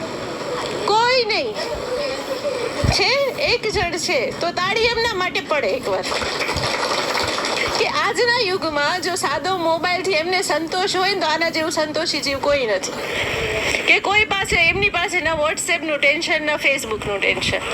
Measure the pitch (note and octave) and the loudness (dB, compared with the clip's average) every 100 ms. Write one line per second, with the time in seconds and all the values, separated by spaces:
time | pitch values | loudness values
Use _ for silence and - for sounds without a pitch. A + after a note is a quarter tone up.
0 | D#4+ - - - - - - - G#4 G#4+ | -6 -6 -6 -6 -6 -4 -4 -2 2 4
1 | A#4+ C5 G#4+ G4 B3 G3+ A#4 - B4 B4+ | 4 4 2 0 -2 -4 -4 -4 -4 -2
2 | C#5+ C5+ C5+ C5 D5 B4+ A4+ - - - | -2 -4 -6 -4 -4 -2 -4 0 0 2
3 | G4 C5+ C5+ - D#4 A#4 A4 G4 E4+ E4+ | 2 2 0 -2 0 0 -2 -2 -2 -2
4 | - D4+ G3 - E4+ F4 F#4 A4+ A#4 A4+ | -2 0 -2 -2 -4 -2 -2 2 2 2
5 | A#4 F#4+ F4+ G4+ C#4+ D4 G#3+ B3+ - F#3 | 0 0 -2 -2 -2 0 0 -2 -2 -2
6 | - - - - - - - - - - | -2 -4 -4 -4 -2 -2 -2 -2 -2 -2
7 | - - - - - - - - - D4 | -2 -2 -2 -2 -2 -2 -2 0 0 0
8 | F4+ F#4 A#4+ B4 F#4+ F#4 D#4+ D4 D4 F4+ | 0 2 2 2 2 0 0 0 0 0
9 | D#4+ F4+ E4+ D4+ F4+ F#4+ E4 E4 F4+ F4+ | -2 -2 0 0 0 0 2 2 2 0
10 | F#4 D#4 E4+ F#4 F#4+ D4+ D#4+ F#4 F#4+ F4+ | 2 2 2 0 2 0 0 0 2 2
11 | F#4+ G4 D#4 D#4 E4 D#4+ D#4+ D#4+ D4+ D4+ | 2 2 2 2 2 0 0 0 0 0
12 | E4+ D4 B3+ C4+ C#4+ C#4+ A3+ F#3+ - - | -2 0 -2 0 2 2 2 0 -2 -4
13 | - - - - A3 - - - - F#4 | -4 -2 -2 -2 -2 0 0 2 2 2
14 | F#4 G#4 G#4+ G4 F#4+ F#4+ E4 F4+ G#4 F4 | 4 2 2 0 2 2 4 4 2 0
15 | E4 F4 D4+ D#4+ D4+ - - E4+ D#4 C#4+ | 0 0 0 2 2 0 -2 -2 0 2
16 | C#4+ D4+ E4 D#4+ D4+ D4 D4+ C4+ A3+ G#3 | 2 2 2 0 0 2 2 2 -2 -4
17 | G#3 G3+ F#3+ G3 - - - | -2 0 0 0 0 -2 -2